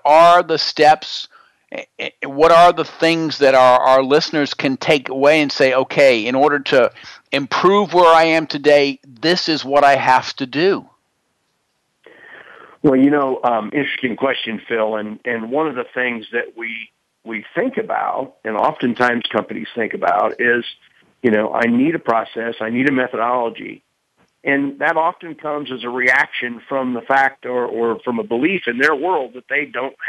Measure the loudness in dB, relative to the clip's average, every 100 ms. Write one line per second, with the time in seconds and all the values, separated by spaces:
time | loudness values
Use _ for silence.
0 | 4 6 6 6 2 -2 -2 2 4 4
1 | -2 -14 -14 _ _ _ _ -16 -14 -12
2 | -14 -10 -8 2 6 8 6 4 -4 -2
3 | 0 0 -2 2 4 6 6 6 4 4
4 | 4 0 0 -2 -4 -4 -4 -2 0 -2
5 | -2 0 2 4 2 2 2 2 0 4
6 | 4 4 0 2 2 0 2 2 2 0
7 | -20 -20 _ -6 -4 0 2 2 2 4
8 | 6 6 4 2 -2 -2 4 4 2 -2
9 | -16 -6 -2 0 -2 -4 0 4 4 4
10 | 4 2 0 -8 -8 -2 0 -2 -6 _
11 | _ _ _ _ _ _ _ _ _ _
12 | _ -20 -20 -20 -20 -20 -20 _ 2 4
13 | 4 2 0 -2 -2 -2 -2 -4 -4 -6
14 | -6 -4 -4 -4 -8 -10 -6 -4 -2 -4
15 | -8 -10 -8 -8 -6 -4 -4 -6 -8 -6
16 | -6 -6 -8 -8 -8 -12 -14 -14 -18 _
17 | _ _ -14 -14 -8 -6 -4 -6 -6 -6
18 | -4 -6 -10 _ -6 -2 -2 -2 -4 0
19 | 0 0 -4 -4 -6 -10 -10 -6 -6 -4
20 | -2 0 -2 -2 -2 -2 -4 -16 _ _
21 | _ _ 0 0 0 -2 0 2 0 -2
22 | -2 -2 -4 -8 -8 -8 -6 -2 0 0
23 | -2 -4 -2 -2 -4 -8 -14 -18 _ _
24 | _ _ _ _ -4 -2 -4 -4 -2 0
25 | -2 -6 -14 -12 -10 -8 -8 -10 -8 -4
26 | 0 0 -2 -8 -10 -12 -8 -6 -4 -6
27 | -2 0 0 -4 -8 -6 -4 -2 -2 -4
28 | -6 -6 -4 -2 -2 -4 -6 -2 -2 0
29 | -2 -4 -6 -12 -8 -8 -6 -8 -10 -8